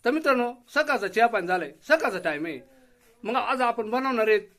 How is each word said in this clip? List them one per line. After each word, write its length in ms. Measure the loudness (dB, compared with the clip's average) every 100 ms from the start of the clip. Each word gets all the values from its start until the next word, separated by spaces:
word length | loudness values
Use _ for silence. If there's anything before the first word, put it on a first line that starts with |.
तर 60 | 0
मित्रांनो, 420 | 0 2 2 0 -6 _
सकाळचा 340 | -2 0 0 0
चहा 180 | 2 2
पाणी 200 | 2 -2
झालंय, 260 | -2 -4 -12 0
सकाळचा 300 | 2 2 -2
टाइम 280 | -4 -4 -6
आहे. 120 | -10 -14 -20 _ _ _ _
मग 100 | -4
आज 260 | -2 -2 0
आपण 300 | 0 0 -2
बनवणार 380 | -2 -2 0 2
आहेत 120 | 2 0